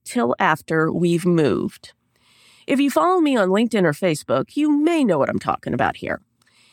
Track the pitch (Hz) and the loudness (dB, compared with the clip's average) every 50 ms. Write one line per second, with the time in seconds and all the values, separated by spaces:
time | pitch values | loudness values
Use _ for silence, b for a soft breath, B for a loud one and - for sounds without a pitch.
0 | _ - - 247 233 240 - - 202 175 156 - - - 165 160 160 160 - 165 | _ -8 -4 -2 -2 -2 0 0 0 0 0 -2 -2 -4 -2 -2 0 -2 -2 0
1 | 175 175 170 170 165 180 175 165 151 127 90 58 - - - - - - - _ | 0 0 0 0 0 2 2 2 2 2 0 0 -2 -6 -8 -12 -20 -20 -20 _
2 | _ b b b b b b b b b b b b - 285 254 285 285 - 320 | _ b b b b b b b b b b b b -2 0 0 0 0 2 2
3 | 311 349 370 370 320 294 269 233 196 185 190 208 233 226 - 214 180 160 147 - | 2 2 2 2 2 2 2 2 2 2 2 2 0 0 0 2 2 0 0 0
4 | - 180 156 - - - 117 131 131 - - 285 302 302 294 285 302 320 339 320 | -2 -2 -2 -2 -2 -2 -2 -2 -2 -4 -4 -2 0 0 2 2 2 2 2 2
5 | 277 220 170 143 135 - - - - - - - - - - 123 - - - - | 2 2 2 0 0 0 -2 -2 -4 -4 -4 -4 -6 -6 -4 -2 -2 -2 -2 -4
6 | - - - - - _ _ _ b b b b b b | -8 -8 -8 -10 -12 _ _ _ b b b b b b